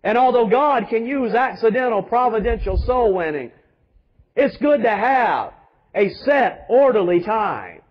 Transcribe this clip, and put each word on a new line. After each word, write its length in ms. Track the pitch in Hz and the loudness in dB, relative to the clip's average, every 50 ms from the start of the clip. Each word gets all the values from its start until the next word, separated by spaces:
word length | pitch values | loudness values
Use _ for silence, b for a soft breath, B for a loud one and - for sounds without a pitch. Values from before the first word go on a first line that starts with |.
And 160 | - 185 220 240 | -2 0 0 2
although 300 | 254 254 247 247 226 202 | 2 4 4 2 2 2
God 400 | 208 254 294 294 277 240 202 - | 2 2 2 2 0 0 -2 -2
can 180 | 226 226 226 | -4 -4 -4
use 260 | 240 285 277 254 220 | -2 -4 -4 -2 0
accidental, 680 | 190 233 262 254 196 - 226 226 208 254 254 247 226 202 | 0 0 0 -2 -4 0 0 0 0 0 -2 0 -2 -2
providential 720 | 185 - - 240 254 247 226 220 196 240 226 220 - 196 190 - | -4 -2 0 0 0 0 0 -2 -2 -2 -4 -4 -4 -4 -2 -2
soul 360 | - - 254 254 240 214 185 | -2 0 0 2 2 2 0
winning, 380 | 185 170 160 151 143 127 117 _ _ _ _ _ _ _ _ _ _ _ _ _ _ _ _ _ | 0 -2 -4 -6 -6 -8 -10 _ _ _ _ _ _ _ _ _ _ _ _ _ _ _ _ _
it's 220 | - 277 277 - | 0 0 0 0
good 260 | - - 294 294 285 | -2 0 2 2 2
to 80 | 220 233 | 2 0
have 640 | 214 196 208 254 269 262 233 202 156 123 104 - - _ _ _ _ _ _ _ _ | 0 0 0 0 2 2 2 0 0 -2 -4 -8 -12 _ _ _ _ _ _ _ _
a 140 | 175 208 196 - - - | 0 0 0 -2 -4 -2
set, 420 | 262 294 277 240 180 - - - - | 0 2 2 2 0 -2 -6 -6 0
orderly 520 | 220 254 277 269 233 214 185 175 180 175 | 2 4 4 4 2 2 0 2 0 0
time. 640 | 175 208 214 220 214 190 147 110 95 90 85 - _ _ | 0 0 -4 -2 -2 -4 -6 -8 -10 -14 -18 -20 _ _